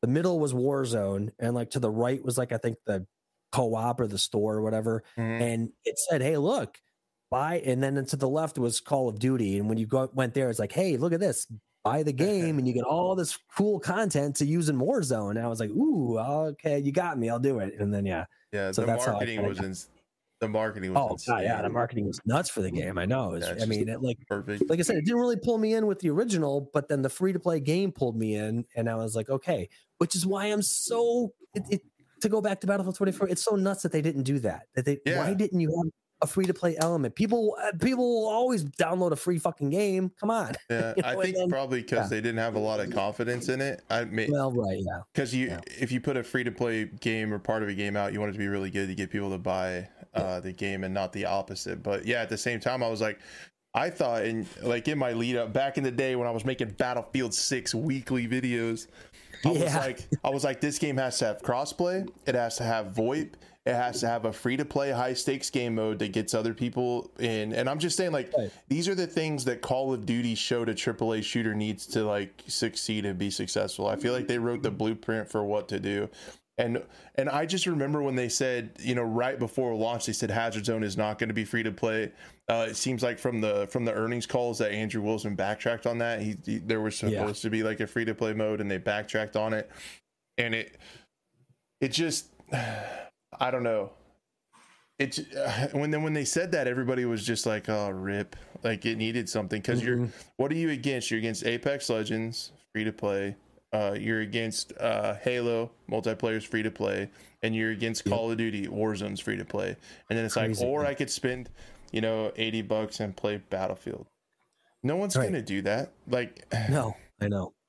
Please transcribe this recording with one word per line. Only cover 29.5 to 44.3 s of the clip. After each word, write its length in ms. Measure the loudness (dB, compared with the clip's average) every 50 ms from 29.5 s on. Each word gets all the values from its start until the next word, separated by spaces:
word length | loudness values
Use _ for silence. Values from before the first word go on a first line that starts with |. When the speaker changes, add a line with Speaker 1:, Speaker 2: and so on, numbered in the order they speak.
| 0 0 -2 -6 -10 -20 _ _ _ _
Speaker 1:
which 180 | 0 2 2
is 80 | 0 2
why 220 | 0 0 0 0
I'm 160 | 0 0 2 2
so, 720 | 0 0 0 0 0 2 2 2 4 4 2 0 0 -4 _ -20 _ _
it, 100 | -8 -2 -2
it, 140 | -2 -2 -2 _ _ _ -20 _ _ -2
to 80 | 0 2
go 120 | 2 4
back 200 | 2 2 -2 0
to 80 | 0 2
Battlefield 260 | 2 2 2 -2 0
twenty-four, 340 | 2 2 2 4 2 2 2
it's 140 | 2 0 2
so 140 | 2 2
nuts 260 | 4 4 2 0 0 -2
that 80 | 0
they 100 | 2 2
didn't 220 | 2 2 2 2 2
do 160 | 2 2 2
that. 280 | 2 0 -2 -2 -10 _ _
That 100 | 0 2
they, 160 | 2 0 2 2
Speaker 2:
Yeah. 140 | 0 2 2
Speaker 1:
why 160 | 2 2 2
didn't 240 | 2 2 2 4 4
you 100 | 4 4 2
have 140 | 2 0 0 -2 _ _ _ _ _
a 60 | -2 0 2
free-to-play 440 | 2 2 2 0 0 0 0 2 2
element? 380 | 2 2 4 2 0 0 2
People, 400 | 0 2 2 4 4 4 2 0 0
uh, 120 | -2 -2 -2 2
people 420 | 2 2 2 4 2 2 4 2 2
will 60 | 2
always 360 | 2 2 2 2 2 2 0
download 460 | -2 0 0 2 2 4 2 4 2
a 60 | 2
free 220 | 2 2 0 0 2
fucking 320 | 2 0 -2 0 -2 0
game. 420 | 2 2 2 4 2 2 0 0 -2 _
Come 100 | -2 0
on. 220 | 0 0 0 -2 -6 -8
<laughs> 100 | -4 _
Speaker 2:
Yeah, 240 | 0 0 0 0 0
Speaker 1:
You 60 | 0 0
know, 60 | 0
Speaker 2:
I 40 | 0
Speaker 1:
and 80 | 0 0
Speaker 2:
think 140 | 0 0
Speaker 1:
then, 120 | 0 0 0
Speaker 2:
probably 340 | 0 0 0 0 -2 -2 0
'cause 160 | 0 0 0 2
Speaker 1:
yeah. 20 | 0
Speaker 2:
they 120 | 0 0
didn't 180 | 0 0 0 0
have 160 | 0 0 0
a 60 | 0
lot 180 | 0 0 0 0
of 140 | -2 -2 0
confidence 560 | 0 0 0 0 -2 -2 0 0 -2 0 -2
in 120 | -2 0
it. 220 | 0 -2 -4 -6 -4 _
I 140 | -2 0 0
may 240 | 0 -2 -2 0
Speaker 1:
Well, 240 | 2